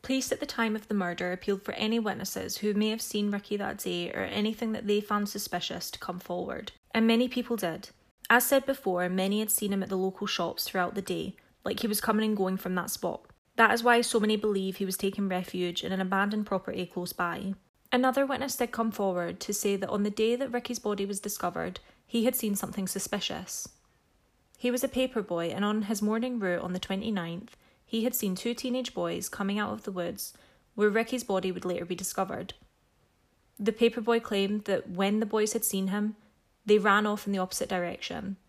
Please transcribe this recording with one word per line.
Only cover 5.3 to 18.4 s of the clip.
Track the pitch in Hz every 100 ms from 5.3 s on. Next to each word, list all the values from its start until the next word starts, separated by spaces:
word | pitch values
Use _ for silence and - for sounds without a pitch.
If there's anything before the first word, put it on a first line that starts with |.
| 202 - 175 - 180 -
to | -
come | - 180
forward, | - 180 180 - 202 - _
and | 226 226
many | 226 247
people | 247 - 233
did. | 175 160 - - _ _ -
As | 233 240
said | 269
before, | 269 269 - 180 180
many | 185 190 208
had | 214
seen | - 202
him | 196
at | 190
the | 190
local | 190 185 202
shops | - 170 -
throughout | - 190 175
the | 196
day, | 185 170 160 - _ _
like | - 208
he | -
was | 208
coming | - 214
and | 220 208
going | 190 190
from | 185 185
that | -
spot. | - 180 - - _ _ -
That | 226
is | 240
why | 240 233
so | 240 233
many | 214 214
believe | 214 196 190 185
he | 190
was | 190
taking | 196 202 196
refuge | 180 180 180 175 170
in | 175
an | 190
abandoned | 190 190 208 214 208
property | 190 - 180 175
close | - 180
by. | - 175 170 190 196 _ _ _
Another | 247 254 254
witness | 269 269